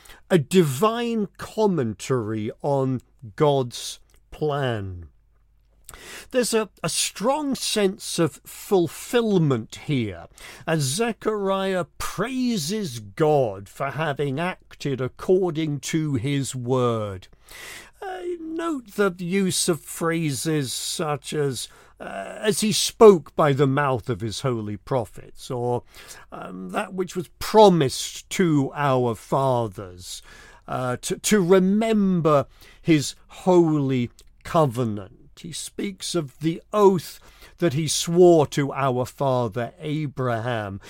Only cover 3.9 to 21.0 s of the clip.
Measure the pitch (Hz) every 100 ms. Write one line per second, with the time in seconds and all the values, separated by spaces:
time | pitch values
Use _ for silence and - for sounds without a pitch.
3.9 | - _ _ _ - 151 143 131 113 98
4.9 | 90 80 _ _ _ _ _ _ _ _
5.9 | - - - - 254 233 220 214 _ 165
6.9 | - - - 214 294 285 254 - 214 202
7.9 | 202 - - 165 - - - - 196 165
8.9 | - - 247 226 190 156 123 - - -
9.9 | 139 107 85 - - - - - 160 135
10.9 | 160 233 208 233 214 190 196 190 185 170
11.9 | - - - 226 254 247 226 147 220 185
12.9 | 117 104 - 156 147 120 98 101 - 139
13.9 | 131 160 135 143 131 175 185 - - 151
14.9 | 127 127 - - 185 185 151 160 143 -
15.9 | 160 156 135 131 143 131 127 120 131 123
16.9 | 113 104 95 - - _ - - - -
17.9 | _ 392 370 349 349 320 320 339 285 220
18.9 | - 202 180 170 196 190 - - 160 -
19.9 | - 165 165 156 135 160 156 127 - -
20.9 | -